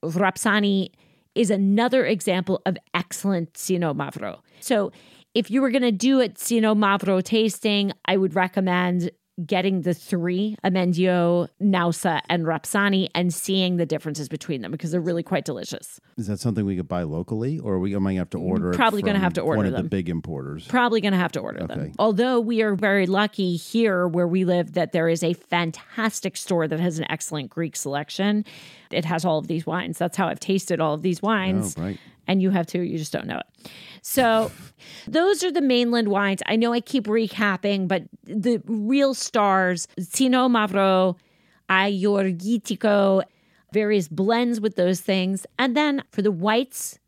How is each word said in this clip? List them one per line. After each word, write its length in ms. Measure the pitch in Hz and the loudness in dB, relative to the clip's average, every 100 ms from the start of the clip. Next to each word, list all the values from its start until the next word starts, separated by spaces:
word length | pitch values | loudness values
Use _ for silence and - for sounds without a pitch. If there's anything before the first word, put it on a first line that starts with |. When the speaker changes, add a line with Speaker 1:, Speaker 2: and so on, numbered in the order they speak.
Speaker 1:
Rapsani 840 | 160 170 190 - 220 208 202 196 - - _ _ _ | -4 0 0 0 0 2 2 0 -2 -8 _ _ _
is 160 | - 214 | 0 2
another 540 | 202 196 208 247 254 | 2 2 2 4 2
example 560 | 160 202 - 185 180 185 190 | 2 0 0 -2 0 -2 -2
of 100 | 180 - | -6 -6
excellent 600 | 170 - - 202 180 165 | -6 -6 -4 -2 -2 -4
Cinsault 420 | - - 180 165 143 | -8 -2 0 0 -2
Mavro. 440 | 143 - 104 - _ - | -6 -8 -10 -12 _ -16
So 320 | - 220 190 - - - _ | 0 0 0 -6 -20 -20 _
if 160 | - - | -2 0
you 120 | 254 | 0
were 80 | 269 | 2
gonna 220 | 262 247 | 2 2
do 280 | 190 247 269 | 2 4 4
a 80 | 226 | 2
Cinsault 480 | - - 233 220 214 | -2 -2 2 4 4
Mavro 440 | 202 196 196 190 | 4 2 2 0
tasting, 720 | - 226 220 - 220 208 202 - | 2 2 2 0 0 0 0 -2
I 120 | - 190 | 0 2
would 180 | 185 | 2
recommend 760 | 175 185 196 185 180 180 180 175 - _ - 160 | 0 0 0 0 2 2 0 -2 -6 _ -12 -2
getting 340 | 185 190 190 | 0 2 0
the 140 | 170 | 0
three, 600 | 170 - 180 175 180 214 208 | -4 -4 -2 0 0 -2 -2
Amendio, 840 | 190 185 180 170 185 180 170 175 - - | 0 2 2 2 2 4 4 2 0 0
Nausa, 600 | 202 180 170 165 185 151 - | 2 2 2 0 0 0 0
and 160 | 175 | 0
Rapsani, 640 | 160 160 - 202 202 196 185 | 0 -2 -2 0 2 2 0
and 180 | - 180 | 0 0
seeing 460 | - - 190 185 175 | -2 -2 0 2 0
the 80 | 160 | 0
differences 420 | 156 160 147 135 | -2 -4 -8 -8
between 320 | 156 - 135 | -8 -6 -6
them 100 | 101 | -6
because 200 | 151 160 | -6 -4
they're 80 | 175 | -2
really 220 | 165 170 | -2 -4
quite 240 | - 170 - | -2 -4 -4
delicious. 520 | 117 - - - - _ - | -8 -8 -12 -14 -20 _ -8
Speaker 2:
Is 80 | 101 | -6
that 120 | 101 | -2
something 280 | 120 107 98 | -2 0 0
we 100 | 92 | -2
could 100 | 87 | -4
buy 180 | 87 | -4
locally, 540 | 80 80 90 110 127 156 | -4 -4 -4 -4 -4 -4
or 200 | 113 92 | -2 -2
we 180 | 98 98 | -2 0
might 220 | 95 92 | 0 -2
have 100 | 87 | -4
to 80 | 82 | -4
order 340 | 92 - 90 | -2 -2 0
it 40 | 87 | 2
Speaker 1:
Probably 240 | 226 208 | 2 2
gonna 140 | 208 | 0
Speaker 2:
from 80 | 202 | 0
Speaker 1:
have 100 | 180 | 0
to 80 | 170 | 0
order 160 | 160 117 | 0 0
Speaker 2:
one 100 | 98 | 0
of 60 | |
Speaker 1:
them. 120 | - | -2
Speaker 2:
the 40 | 82 | -2
big 220 | 95 87 | -2 -2
importers? 560 | 82 82 73 67 80 - | -4 -6 -8 -8 -12 -4
Speaker 1:
Probably 320 | 247 240 226 | 0 0 0
gonna 160 | 196 185 | 0 0
have 160 | 180 | 0
to 80 | 143 | -4
order 260 | - - - | -8 -8 -8
them. 140 | - | -8
Speaker 2:
Okay. 120 | 147 - | -8 -2
Speaker 1:
Although 420 | 220 196 254 247 | 0 2 2 0
we 200 | 226 226 | 0 0
are 140 | 214 | 0
very 320 | 190 202 196 180 | 0 2 2 2
lucky 500 | 190 208 - 180 170 | 2 0 0 -2 -2
here 500 | - 226 220 180 180 | -2 0 2 2 0
where 220 | 170 175 | 0 2
we 160 | 185 | 2
live 300 | 180 175 165 | 2 2 0
that 180 | 175 151 | -2 0
there 160 | 170 165 | 0 0
is 140 | 165 | 2
a 80 | 165 | 0
fantastic 1040 | 175 - 175 165 - - - 220 - 190 - | -2 -2 -2 -2 -6 -12 -4 -4 -4 -8 -8
store 320 | - 175 160 | -2 0 0
that 100 | 156 | 0
has 200 | 180 160 | -2 -2
an 80 | - | -4
excellent 380 | 160 - 151 127 | -6 -6 -8 -8
Greek 260 | - 165 | -6 -6
selection. 720 | - 139 143 151 - 202 208 208 - - - - | -6 -6 -6 -6 -2 0 0 -2 -12 -20 -20 -6
It 160 | - 160 | -4 -2
has 180 | 165 | 0
all 140 | 175 156 | 2 0
of 80 | 151 | 0
these 160 | 165 | -4
wines. 320 | 165 175 170 165 | -4 -4 -6 -4
That's 200 | 170 - | -4 0
how 100 | 170 | -2
I've 120 | - | -2
tasted 380 | - 190 - 160 | -2 -2 0 0
all 140 | 160 | 0
of 80 | 151 | 0
these 220 | 185 170 | -2 -2
wines. 520 | 202 214 190 190 202 156 | 0 0 0 -2 -4 -6
Speaker 2:
Oh, 40 | |
right. 160 | 180 180 - _ - | -6 -8 -14 _ -2
Speaker 1:
And 120 | 190 | 0
you 100 | 190 | 2
have 160 | 185 165 | 2 0
too, 140 | 175 | -4
you 160 | 175 165 | -4 -4
just 140 | 151 | -6
don't 140 | - - | -6 -6
know 120 | - | -8
it. 320 | - _ - - - - | -10 _ -20 -20 -20 -18
So 500 | - 269 233 220 220 - - _ | -4 0 2 2 0 -6 -20 _
<laughs> 300 | - - - | -20 -18 -2
those 340 | 320 370 415 | 2 2 2
are 80 | 359 | 0
the 100 | 320 | 0
mainland 460 | 277 247 240 233 214 | 2 2 2 2 2
wines. 340 | 196 202 196 - | 2 0 0 0
I 80 | |
know 180 | 220 233 | 2 2
I 80 | 240 | 0
keep 260 | - 269 208 | -2 -2 0
recapping, 800 | 226 220 - 208 190 202 196 180 | 0 0 0 0 0 0 0 0
but 160 | 190 - - | -2 -4 -16
the 400 | - 208 226 233 - | -8 -2 0 0 -2
real 460 | 220 208 277 277 | -4 0 2 2
stars, 760 | 254 - 226 202 190 185 175 - - | 0 -2 0 4 4 2 0 -6 -10
Cinsault 540 | 175 - 262 254 254 | -8 0 4 4 4
Mavro, 640 | 233 214 196 196 185 185 175 _ _ _ _ - | 4 2 2 4 4 4 0 _ _ _ _ 0
Aiorgitico, 1500 | 190 202 196 202 202 190 170 196 233 - 190 214 202 196 190 - _ _ _ _ | 2 2 2 2 2 0 -2 -2 -2 -2 -2 2 4 4 4 0 _ _ _ _
various 360 | 214 208 208 156 | 0 2 2 0
blends 520 | 160 196 233 240 226 | 0 2 2 2 0
with 160 | 208 180 | -2 2
those 240 | 180 180 | 2 2
things. 460 | - 190 185 196 - - | 0 0 0 -2 -6 -2
And 180 | 262 254 | 0 2
then 280 | 202 277 - | 0 0 -4
for 120 | - | -2
the 80 | 208 | 0
whites, 640 | 170 202 226 269 - - - | 0 2 0 0 -8 -12 -12